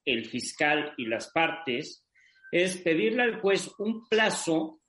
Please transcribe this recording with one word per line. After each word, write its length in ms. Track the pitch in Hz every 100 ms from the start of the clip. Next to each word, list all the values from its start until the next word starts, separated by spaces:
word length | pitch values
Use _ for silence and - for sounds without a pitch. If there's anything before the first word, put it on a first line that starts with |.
el 220 | - 117 110
fiscal 680 | 123 - - 151 151 147 -
y 100 | 113
las 260 | 113 -
partes 760 | 165 160 160 - 123 165 - _ _ _ _ -
es 240 | 175 185 180
pedirle 480 | 175 160 220 247
al 160 | 240 214
juez 280 | 196 196 - -
un 280 | 214 226 -
plazo 680 | 220 220 - - 160 160 -